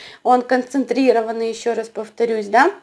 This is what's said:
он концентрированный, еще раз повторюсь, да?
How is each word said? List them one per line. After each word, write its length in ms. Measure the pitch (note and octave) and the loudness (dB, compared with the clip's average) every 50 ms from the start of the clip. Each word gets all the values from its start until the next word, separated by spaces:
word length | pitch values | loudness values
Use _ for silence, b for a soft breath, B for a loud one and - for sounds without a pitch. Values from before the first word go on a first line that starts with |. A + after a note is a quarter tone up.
| B B B B B | B B B B B
он 180 | B3 B3+ B3+ | 2 2 2
концентрированный, 1080 | B3 - C4 B3+ B3+ - - C#4 B3+ - A#3 C4 C4+ B3+ A3 A3+ A3 A3+ A3+ A3+ A3+ A3+ | 2 0 -2 -2 -2 -2 -4 -4 -2 -2 0 0 2 4 2 2 0 -2 -4 -4 -6 -6
еще 260 | A3 - - A#3 A3+ | -6 -6 -6 -4 -4
раз 120 | A3 A3 - | -4 -6 -8
повторюсь, 580 | - G#3+ G#3+ - - - A#3 A3+ A3+ G#3+ G#3 | -10 -12 -12 -10 -6 -4 -2 -2 -2 -4 -2
да? 240 | G3 G#3+ A#3+ D4 F#4+ G4+ - | 2 4 4 4 4 0 -4